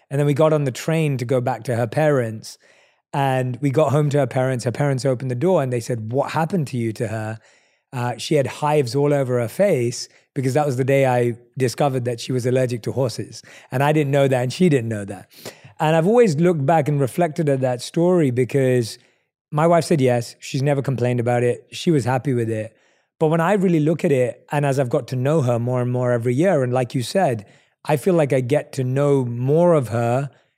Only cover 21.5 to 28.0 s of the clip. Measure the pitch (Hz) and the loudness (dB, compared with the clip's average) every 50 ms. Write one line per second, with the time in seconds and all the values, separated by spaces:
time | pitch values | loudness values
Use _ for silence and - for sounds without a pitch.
21.5 | 117 - - - - - - 180 160 139 101 117 131 127 - 147 127 120 117 110 | 0 -2 -6 -16 -12 -6 0 0 2 2 2 0 -2 -2 -2 -2 -2 -2 -2 -4
22.5 | 110 110 107 110 _ _ _ _ _ _ _ _ _ - 165 151 160 170 160 175 | -4 -6 -8 -10 _ _ _ _ _ _ _ _ _ -2 0 2 2 2 2 2
23.5 | 208 208 180 190 170 156 147 151 170 139 - 175 147 127 123 113 - - _ - | 2 2 2 2 2 2 2 2 0 0 0 0 2 2 0 0 -4 -8 _ -4
24.5 | - 147 143 139 135 139 139 120 - - - - 135 127 127 139 156 165 127 123 | -2 0 0 0 0 0 0 0 -2 -2 -2 -4 -6 -4 -2 0 0 2 2 0
25.5 | 120 117 117 123 127 123 123 123 123 123 123 123 123 117 110 123 123 131 170 196 | 0 0 -2 -2 -2 -2 -2 -2 -2 -2 0 0 0 0 0 0 0 2 2 2
26.5 | 175 143 127 123 123 127 127 120 - 135 113 - - 196 185 147 120 104 - - | 2 2 0 0 0 0 -2 -2 -2 -4 -4 -2 0 0 2 0 0 -2 -6 -12
27.5 | _ _ _ _ _ _ - - 156 139 | _ _ _ _ _ _ -2 -2 0 0